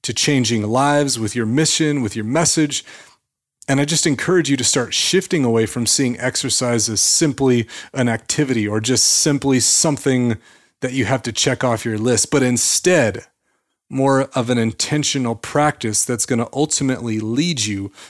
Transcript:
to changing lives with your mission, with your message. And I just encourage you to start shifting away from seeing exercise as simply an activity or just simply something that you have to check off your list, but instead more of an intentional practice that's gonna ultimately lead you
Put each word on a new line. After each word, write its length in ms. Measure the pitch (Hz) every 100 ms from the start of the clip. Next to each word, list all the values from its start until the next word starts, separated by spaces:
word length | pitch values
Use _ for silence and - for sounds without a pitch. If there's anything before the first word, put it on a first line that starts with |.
to 100 | -
changing 500 | 110 - 143 113 117
lives 560 | 104 120 143 147 139 113
with 160 | 107
your 120 | 120 110
mission, 560 | 127 160 - 156 147
with 120 | 110
your 120 | 113 107
message. 580 | 147 165 - 151 131 - - - _ _ _ _ _ -
And 140 | 139
I 60 | 143
just 200 | 165 170
encourage 440 | 131 - 180 139
you 60 | 135
to 60 |
start 280 | 120 135 117
shifting 520 | - - 185 - 160
away 200 | 123 113
from 220 | 113 123 117
seeing 320 | - 131 120
exercise 720 | 127 - 131 - 123 117 117
as 100 | 107
simply 680 | - - 160 127 135 123 113 - -
an 140 | 135 120
activity 600 | 113 - - 143 120 104
or 120 | 107
just 240 | 110 127
simply 560 | - - 156 143 135 131
something 760 | - - 165 139 139 131 123 110 - - _ _
that 120 | 127
you 120 | 131 104
have 160 | 131
to 100 | 120
check 300 | 107 - 127
off 220 | 127 113
your 140 | 117 107
list, 320 | 113 113 -
but 120 | 147
instead 840 | 127 120 - - 180 180 113 92 - _ _ _ _ _ _
more 340 | 135 135 135 135
of 160 | 131 120
an 80 | 123
intentional 760 | 113 - - 151 139 143 120 113
practice 680 | - 147 147 - 113 104
that's 220 | - 117 -
gonna 220 | 120 117
ultimately 680 | 131 151 - 135 131 120 110
lead 440 | 107 120 175 143
you 280 | 104 101 98 -